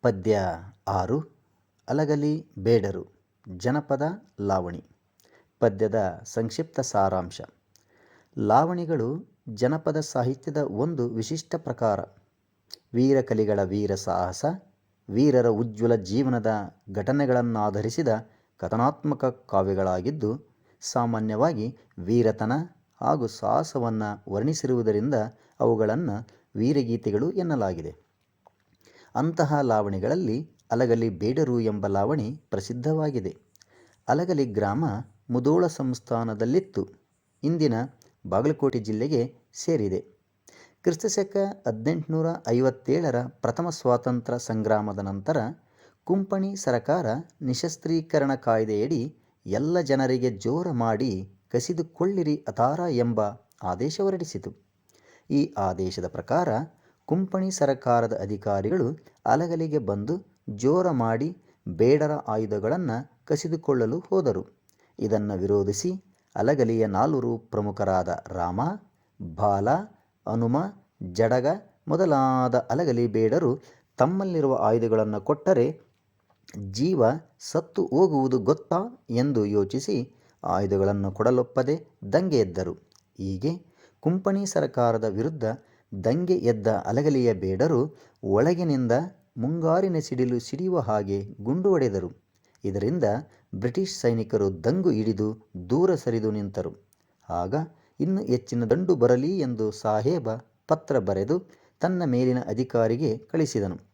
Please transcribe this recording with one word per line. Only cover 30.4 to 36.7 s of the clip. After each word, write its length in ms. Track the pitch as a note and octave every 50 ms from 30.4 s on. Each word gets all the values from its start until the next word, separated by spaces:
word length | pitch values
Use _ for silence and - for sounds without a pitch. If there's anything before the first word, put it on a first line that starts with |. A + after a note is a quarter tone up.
| D#3 - _ _ _ _
ಅಲಗಲಿ 380 | - A#2 B2+ A#2+ A#2 A#2 A2+ A2+
ಬೇಡರು 500 | G2 E2 F#2+ A2 B2+ D3 D#3+ C3 B2 A#2+
ಎಂಬ 280 | A2+ A2 G#2 G#2 G2 G2+
ಲಾವಣಿ 540 | G2 G2 G2+ A2 D3 D3+ G#2+ A2 D3 D3+ _ _
ಪ್ರಸಿದ್ಧವಾಗಿದೆ. 880 | - G2 F#2+ - A#2+ B2 A#2+ D3+ D#3 D#3 D#3 D3+ C#3 A#2+ F#2+ F2+ - - _ _ _ _ _ _ _ _ _ _ _ _ _ -
ಅಲಗಲಿ 380 | B2+ D3 F3 F3 F#3 D3 C#3
ಗ್ರಾಮ 400 | A#2+ G#2 G#2 G#2 G2+ G2+ C3 E3 D3 G2+ G#2 C3+ - _ _ _ _
ಮುಧೋಳ 380 | B2 B2 B2 C#3 D#3 F3 F3+ E3+
ಸಂಸ್ಥಾನದಲ್ಲಿತ್ತು. 1200 | D#3+ - C#3+ C3 B2+ A#2+ _ - A#2+ A#2 A#2 A2+ A2 G#2 A2+ A#2+ C3+ F3+ F#3+ F#3+